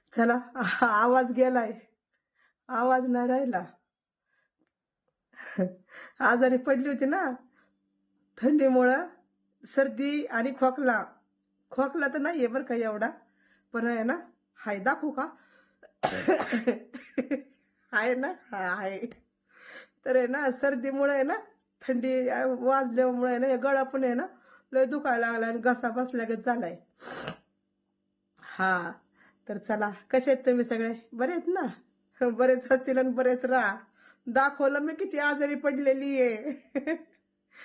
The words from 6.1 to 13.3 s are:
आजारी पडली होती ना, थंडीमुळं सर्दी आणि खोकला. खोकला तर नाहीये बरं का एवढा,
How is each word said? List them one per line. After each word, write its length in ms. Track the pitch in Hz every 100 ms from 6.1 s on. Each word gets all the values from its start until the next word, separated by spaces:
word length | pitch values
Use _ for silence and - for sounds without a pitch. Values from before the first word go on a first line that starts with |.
| -
आजारी 380 | 254 240 254 254
पडली 320 | 254 269 277
होती 160 | 269 277
ना, 260 | 359 320 247 _ _ _ _ _ _ _ _ _ -
थंडीमुळं 680 | 247 302 269 254 247 269 349 - _ _ _ _
सर्दी 640 | - - 269 220 285 294 285
आणि 260 | 233 247 262
खोकला. 460 | 262 254 262 220 180 - _ _ _ _ _
खोकला 360 | - 269 330 285
तर 100 | 302
नाहीये 300 | 294 339 240
बरं 160 | 254
का 120 | 254 233
एवढा, 340 | 220 208 220 - _